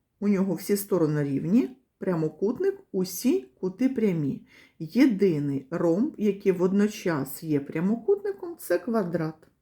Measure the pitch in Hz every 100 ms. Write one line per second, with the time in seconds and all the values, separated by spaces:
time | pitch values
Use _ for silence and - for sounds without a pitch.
0 | _ _ 202 196 190 170 - 202 202 185
1 | 156 151 143 135 160 220 381 - _ _
2 | 190 170 156 - 196 240 381 392 _ 196
3 | 185 - 247 370 - _ 190 185 262 269
4 | 214 165 143 - - - - _ 156 233
5 | 277 190 196 151 143 139 - 170 170 170
6 | 294 - 208 196 196 180 196 196 208 208
7 | 185 156 135 - 160 147 139 160 185 233
8 | - 403 415 392 349 339 - 359 - 226
9 | 180 165 160 - _ _